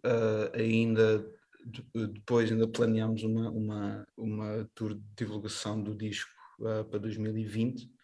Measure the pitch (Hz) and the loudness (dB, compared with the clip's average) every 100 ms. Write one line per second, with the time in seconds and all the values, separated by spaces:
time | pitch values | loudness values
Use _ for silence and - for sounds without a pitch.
0 | 123 117 110 107 107 113 113 113 113 110 | 0 2 2 2 -2 0 2 4 4 6
1 | 110 107 - - _ _ 120 - - 117 | 6 6 0 -16 _ _ -16 -16 -8 -4
2 | 107 - - 120 113 113 113 120 113 110 | -4 -6 2 4 4 4 2 4 2 4
3 | 110 110 110 113 113 110 104 104 101 104 | 2 0 0 0 0 -2 -2 -2 -4 -6
4 | 107 - 113 107 107 110 107 - 110 104 | -12 -8 -6 -4 -4 -4 -6 -6 -6 -6
5 | 104 - 107 104 107 - 107 107 104 104 | -12 -8 -6 -4 -6 -6 -4 -4 -4 -4
6 | 107 101 - - - - 110 107 110 107 | -4 -6 -10 -14 -20 -8 -2 -2 -2 -4
7 | 110 107 107 110 107 110 123 - - _ | -4 -4 -2 -2 -2 0 0 -2 -12 _